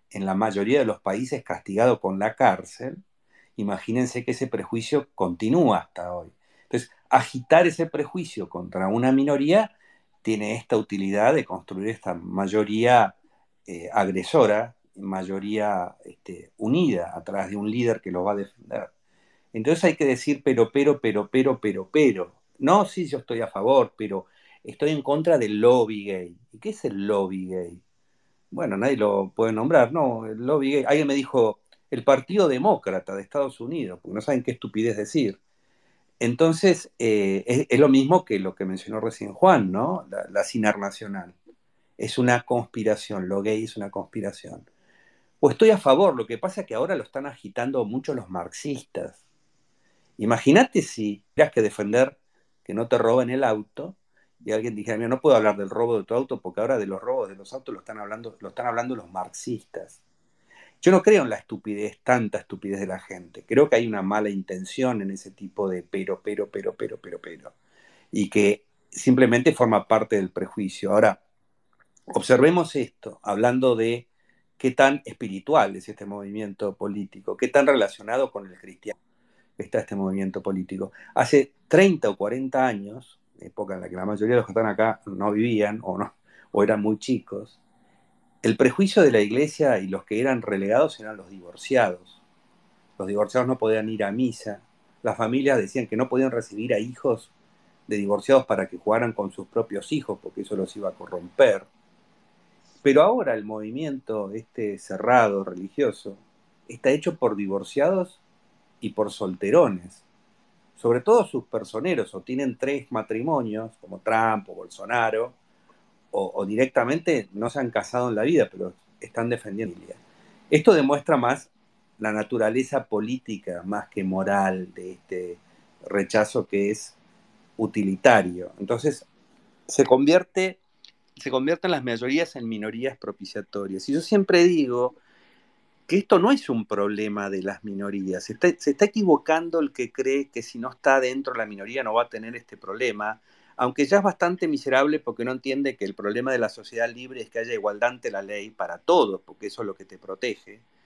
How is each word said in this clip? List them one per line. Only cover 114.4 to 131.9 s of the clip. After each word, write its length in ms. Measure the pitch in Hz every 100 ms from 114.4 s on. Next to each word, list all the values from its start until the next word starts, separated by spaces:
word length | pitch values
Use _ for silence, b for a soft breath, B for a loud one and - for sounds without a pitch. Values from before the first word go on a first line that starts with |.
| 95
o 60 | 90
Bolsonaro, 800 | 90 - 101 120 113 110 123 - _ b b b b _ _
o, 200 | 101 95 -
o 100 | 98
directamente 840 | 107 131 - 120 160 165 143 98
no 160 | 98 117
se 100 | 143
han 120 | 120
casado 380 | 113 - 123 123
en 60 | 107
la 80 |
vida, 240 | 127 165 107
pero 220 | - 92 - _ _
están 280 | - - 117
defendiendo 460 | 117 107 98 110 -
la 60 |
familia. 200 | - - _ b b b _
Esto 240 | 151 156
demuestra 440 | 175 135 147 - 143
más 320 | 123 135 - _ _ _ _ _
la 120 | 107
naturaleza 760 | 107 104 123 110 120 131 135 -
política, 800 | 104 107 127 - 104 - 87 90
más 240 | 104 -
que 140 | -
moral, 680 | 95 92 98 98 95 95 90
de 200 | - 90
este 440 | 92 _ 92 90 87 b b b _ -
rechazo 640 | 101 95 110 107 123 95
que 240 | 101 101
es 240 | 104 - _ _ _ _ _ _ -
utilitario. 960 | 110 110 98 95 131 113 90 90 90 -
Entonces, 460 | 98 117 147 - - _ _ _ _ _ -
se 160 | -
convierte, 760 | 135 131 143 180 180 - 185 - _ _ _ _ _ -
se 160 | 139
convierten 400 | 127 139 165 185
las 120 | 151
mayorías 520 | 127